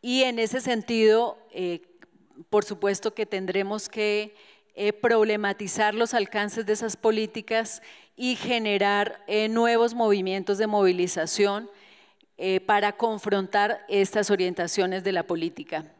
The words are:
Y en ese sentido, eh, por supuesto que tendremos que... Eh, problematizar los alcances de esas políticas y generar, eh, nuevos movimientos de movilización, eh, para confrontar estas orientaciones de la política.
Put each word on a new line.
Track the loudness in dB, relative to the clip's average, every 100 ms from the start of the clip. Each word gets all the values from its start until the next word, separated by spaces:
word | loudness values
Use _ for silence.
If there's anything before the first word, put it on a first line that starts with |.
Y | 0 2
en | 2 2
ese | -2 -2
sentido, | -2 -2 0 4 6 6 2 -4 -14
eh, | -8 -6 -6 _ _ -20 _ _ -20 0
por | 0 0
supuesto | -2 -2 0 -4
que | -4 -6
tendremos | -4 -2 -2 -2 -4 -6
que... | -4 0 0 -4 -16 -20 _ _ -2
Eh, | -2
problematizar | 0 2 4 4 2 -2 -4 -6 0 0 2
los | 0
alcances | 0 -2 -4 -4 -4 -2
de |
esas | -2 -2 0
políticas | 0 2 -2 -8 -4 -4 -4 -10 -16 -20 _ -6
y | -4 -4
generar, | -2 -2 0 0 2 2 0 -6 -4
eh, | -2 0
nuevos | 2 2 4 2 2
movimientos | 2 2 2 -4 -2 -2
de | 0
movilización, | 4 4 4 0 -2 -2 0 0 0 -8 -20 -20 -20 _ _ _ -8
eh, | -2 -2
para | 2 2 0
confrontar | -2 -4 -2 -2 -2 0 0 0 -2 -2
estas | 0 2 0 2
orientaciones | 2 0 -2 -4 0 -2 -2
de | -2
la | -4
política. | -2 -4 -4 -8 -10 -10 -10